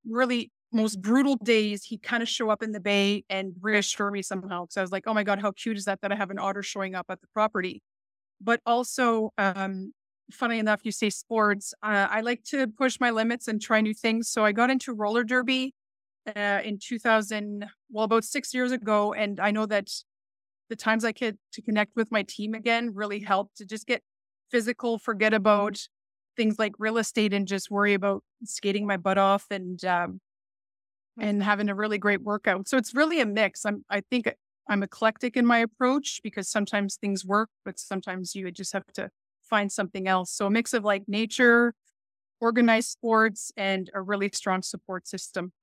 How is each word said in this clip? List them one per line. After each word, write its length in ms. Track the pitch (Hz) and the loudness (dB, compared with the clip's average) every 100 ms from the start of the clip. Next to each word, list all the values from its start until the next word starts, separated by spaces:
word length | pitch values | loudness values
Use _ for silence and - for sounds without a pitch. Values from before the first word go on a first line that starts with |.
really 460 | 226 226 262 240 - _ _ | -6 0 2 0 -4 _ _
most 300 | 226 220 208 | 0 0 0
brutal 340 | 196 247 277 262 | 2 4 4 2
days, 480 | 214 226 214 202 | 2 2 2 -4
he'd 180 | - 214 | -8 -12
kind 200 | - 233 | -4 -4
of 60 | 233 | -2
show 200 | - 220 | -2 0
up 120 | 208 | -2
in 80 | 220 | -4
the 100 | 208 | -4
bay 440 | 190 202 196 202 - | 2 4 4 0 -2
and 260 | 190 190 180 | -6 -6 -6
reassure 500 | 202 208 196 - 202 | 0 0 0 -2 -2
me 100 | 202 | -4
somehow. 440 | 185 190 185 180 180 | -6 -6 -6 -8 -6
'Cause 100 | - | -4
I 60 | |
was 100 | 185 | -4
like, 120 | 190 220 | -4 0
"Oh 80 | |
my 100 | 214 | 0
God, 160 | 202 196 | 2 0
how 100 | 202 | 0
cute 260 | 190 233 208 | -4 -4 -4
is 80 | 196 | -4
that, 140 | 190 | -4
that 120 | 196 | -2
I 20 | |
have 160 | 196 190 | -2 -4
an 80 | 196 | -4
otter 240 | 196 196 | -4 -4
showing 320 | 196 202 190 | -6 -6 -6
up 120 | 190 175 | -6 -8
at 120 | 185 | -12
the 60 | _ | _
property?" 480 | - 214 202 185 - - _ _ _ _ _ | 0 0 0 -6 -8 -18 _ _ _ _ _
But 200 | 202 233 | 0 0
also, 680 | - 233 247 - 247 226 220 - | 2 0 0 0 2 2 -2 0
um, 560 | 196 185 190 190 190 - _ _ - | 0 0 -4 -6 -10 -14 _ _ -20
funny 300 | - 240 226 | -6 -2 0
enough, 200 | 214 208 | 2 2
you 80 | 220 | -2
say 180 | - 214 | -2 -2
sports. 640 | - - 220 208 202 - - | -2 -2 2 4 2 -4 -8
Uh, 240 | 214 202 196 | 0 2 2
I 120 | 214 | 0
like 240 | 226 240 | -2 -4
to 240 | - 285 262 | -4 -2 -2
push 320 | 220 262 - | 0 -2 2
my 100 | 247 | 0
limits 380 | 220 226 240 - | 2 0 -2 -4
and 120 | 214 | -6
try 200 | - 220 | 2 2
new 140 | 214 | 2
things. 340 | 214 233 226 226 | 0 0 0 -2
So 140 | - | 2
I 80 | 214 | 2
got 180 | 208 247 | 4 2
into 220 | 262 - | 2 -2
roller 320 | 220 208 226 | -4 0 0
derby, 500 | 226 254 247 262 262 - _ _ _ _ - 208 | 2 0 2 0 -2 -8 _ _ _ _ -10 -4
uh, 240 | 208 202 | 0 0
in 140 | 214 202 | -2 -6
two 220 | - 233 | -6 -2
thousand, 680 | 240 220 208 214 208 208 202 - _ | 4 4 2 -4 -6 -8 -12 -16 _
well, 140 | 214 | -4
about 180 | 214 226 | 2 2
six 300 | - 285 - | 2 -4 -4
years 160 | 254 254 | -2 0
ago. 420 | 254 220 214 208 | -2 2 2 2
And 280 | 208 208 196 | 0 -4 0
I 100 | 202 | 0
know 160 | 214 214 | 0 0
that 240 | 208 202 - - _ _ _ _ _ - | -2 -2 -10 -14 _ _ _ _ _ -14
the 80 | 226 | -4
times 280 | 220 220 | 0 0
I 60 | 226 | 0
could 260 | 214 233 202 _ | -2 -4 -6 _
to 80 | - | -12
connect 340 | 233 214 208 233 | -2 0 0 -2
with 160 | 220 | -2
my 100 | 220 | -2
team 320 | 202 - 208 | -2 -6 -6
again 380 | 220 226 233 240 | -4 0 0 0
really 240 | 196 208 202 | -4 -6 -6
helped 380 | 208 196 202 - | 0 0 0 -10
to 100 | 196 | -12
just 220 | 214 - | -10 -4
get 140 | 214 - _ _ _ _ | -4 -6 _ _ _ _
physical, 460 | 247 220 240 240 233 | 0 0 -2 -4 -2
forget 360 | - 208 214 | -4 0 2
about 460 | 220 202 208 202 196 - _ _ _ _ - | 4 4 4 2 -4 -12 _ _ _ _ -2
things 240 | 220 214 | 0 2
like 140 | 214 208 | -2 -2
real 180 | 214 226 | 0 0
estate 380 | 214 - 214 | 0 0 2
and 140 | 202 190 | 2 0
just 240 | 196 - | -4 -2
worry 200 | 202 208 | 0 2
about 300 | 202 202 196 - _ | 4 2 -2 -6 _
skating 420 | 220 - 202 196 208 | -14 -6 -2 0 0
my 100 | 190 | -2
butt 220 | 190 196 | 2 4
off 280 | 196 196 - | 4 4 0
and, 340 | 196 180 180 | -8 -8 -6
um, 360 | 185 175 175 185 - _ _ _ _ _ _ _ _ 233 | 0 0 -2 -8 -18 _ _ _ _ _ _ _ _ -6
and 240 | 214 208 | -2 0
having 260 | 202 202 208 | 2 2 0
a 60 | |
really 240 | 196 214 208 | 0 -2 0
great 240 | 202 196 | 2 0
workout. 460 | 208 208 226 185 196 | 0 0 0 0 2
So 100 | 262 | 0
it's 160 | 220 | 2
really 260 | 254 320 330 | 2 2 2
a 60 | 226 | 0
mix. 400 | 208 196 - 208 | 2 0 0 -4
I'm, 180 | 202 - | -6 -4
I 100 | 202 | -4
think 320 | - 247 214 - _ _ - | -2 -2 -2 -6 _ _ -2
I'm 160 | 202 | -2
eclectic 520 | 196 - 220 220 247 247 | -2 0 0 0 -2 2
in 80 | |
my 140 | 240 233 | 4 4
approach 600 | 226 - 247 285 285 - | 2 0 2 2 -2 -8
because 260 | 220 202 190 | -8 -8 -4
sometimes 480 | 220 202 208 196 - | -2 0 0 -2 -4
things 280 | 202 190 185 | -4 -4 0
work, 240 | 202 220 _ | 0 0 _
but 160 | 196 185 | -14 -12
sometimes 560 | - 190 196 185 180 196 | -8 -8 -6 -8 -8 -8
you 140 | 185 | -8
just 200 | 180 185 | -8 -6
have 140 | 196 - | -6 -6
to 160 | - - - _ _ | -10 -10 -12 _ _
find 300 | _ 214 202 | _ 0 0
something 340 | - 190 190 190 | -2 -4 -4 0
else. 240 | 185 180 | 0 0
So 160 | - 202 | -2 0
a 40 | |
mix 220 | 220 233 | 2 2
of, 120 | 240 | 0
like, 180 | 208 196 202 | 2 0 -2
nature, 640 | 202 226 - 247 233 240 - _ _ _ _ _ _ | -4 -2 4 6 8 4 0 _ _ _ _ _ _
organized 500 | 233 233 233 226 240 | 0 4 6 4 2
sports, 600 | - 233 220 220 202 - - | -6 2 4 4 0 -10 -6
and 340 | 196 190 180 | -2 -2 -4
a 80 | 196 | -6
really 300 | 190 202 196 | -4 -2 -2
strong 300 | - 202 185 | -2 -2 -2
support 460 | - - - 185 - | -4 -10 -10 -12 -10
system 440 | 196 - 185 175 - | -12 -10 -8 -10 -10